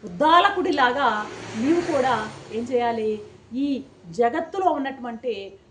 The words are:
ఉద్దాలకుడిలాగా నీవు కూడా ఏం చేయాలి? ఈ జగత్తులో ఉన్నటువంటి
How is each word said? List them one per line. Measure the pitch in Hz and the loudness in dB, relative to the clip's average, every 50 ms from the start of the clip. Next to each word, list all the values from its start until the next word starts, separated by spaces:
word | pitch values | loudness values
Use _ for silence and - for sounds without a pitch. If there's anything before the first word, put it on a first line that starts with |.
| - | -14
ఉద్దాలకుడిలాగా | 214 - - 285 311 330 349 381 403 403 381 294 370 302 285 262 247 247 277 277 233 220 208 208 - - - - - - 220 | -12 -2 2 4 6 6 6 6 6 2 2 0 0 2 4 4 2 2 2 2 2 0 0 -4 -6 -10 -12 -12 -10 -6 -2
నీవు | 233 277 339 349 | 2 2 2 2
కూడా | 339 339 320 277 247 262 240 220 214 220 - - - - - | 2 0 0 2 2 2 2 0 -2 -6 -10 -14 -16 -10 -8
ఏం | 220 240 | -8 -6
చేయాలి? | 247 269 240 240 233 233 226 214 220 214 208 208 - - - - - 226 | -2 0 0 2 2 0 0 -2 -2 -4 -4 -8 -14 -20 -20 -20 -10 -6
ఈ | 254 277 294 277 233 - - - - - 170 | -4 -2 -2 -2 -4 -6 -12 -20 -20 -20 -12
జగత్తులో | 165 185 233 240 233 330 339 - - 392 381 349 | 0 2 2 2 2 -2 -6 -4 -4 0 2 2
ఉన్నటువంటి | 302 294 269 269 262 262 247 240 233 220 - 254 214 196 196 190 196 - _ _ | 2 2 -2 -4 -6 -8 -10 -10 -10 -6 -6 -6 -6 -6 -8 -12 -16 -20 _ _